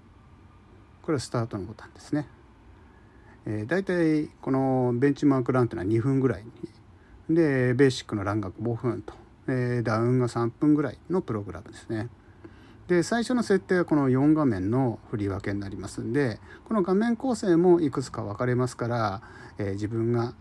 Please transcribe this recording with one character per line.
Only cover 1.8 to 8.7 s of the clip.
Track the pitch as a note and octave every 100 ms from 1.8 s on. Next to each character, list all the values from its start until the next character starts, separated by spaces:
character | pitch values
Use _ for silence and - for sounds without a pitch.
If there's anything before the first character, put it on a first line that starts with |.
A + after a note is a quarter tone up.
| -
ン |
で | -
す | -
ね。 | D3 - - - - - - - - - - - - -
え | G#2+
ー、 | A2
大 | F3
体 | G3 F3 D#3+ D#3 - -
こ | -
の | C3+ C3+ C3 B2
ベ | A#2+ C#3+
ン |
チ | C#3 D3
マ | C3+
ー |
ク | B2
ラ | B2+
ン |
っ | A#2+
て |
い | -
う |
の | F#2+
は |
二 | A#2
分 | B2+ C3+
ぐ | C3
ら | A2
い |
に。 | A2+ - - - - - - - -
で、 | E3 D#3 C3 B2
ベ | B2 C3+
ー |
シ | B2+
ッ | -
ク | G#2+
の |
ラ | G2
ン | G#2+
が | G#2 F#2+
五 | A2+